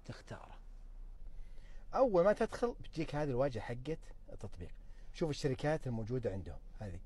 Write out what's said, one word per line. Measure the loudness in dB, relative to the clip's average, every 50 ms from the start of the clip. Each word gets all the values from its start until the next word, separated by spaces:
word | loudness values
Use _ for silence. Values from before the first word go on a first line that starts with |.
| -12
تختاره. | -12 -12 -12 -10 -12 -12 -12 -12 -12 -14 -12 -12 -12 -12 -12 -12 -12 -10 -10 -10 -10 -10 -8 -8 -8 -6 -6 -6 -6 -8 -8 -8 -8 -10 -8 -8 -2 4
أول | 6 6 8 10 10 10
ما | 10
تدخل | 8 6 4 2 2 0 0 0 0 -4
بتجيك | -8 -6 -2 -2 -2 0 2
هذه | 2 2 4
الواجهة | 4 4 4 4 2 0
حقت | -2 -2 -4 -4 -2 -4 -4 -4 -6 -10 -12 -12 -12 -12
التطبيق. | -10 -8 -8 -8 -8 -8 -8 -8 -8 -10 -10 -12 -12 -10 -10 -10
شوف | -2 -2 0 0
الشركات | 0 0 2 0 2 2 2 2 2 2 0
الموجودة | -2 -2 -2 0 0 0 0 0 0
عندهم، | -2 -2 -4 -4 -8 -8 -10 -10 -8 -6
هذه | -6 -6 -6 -6 -8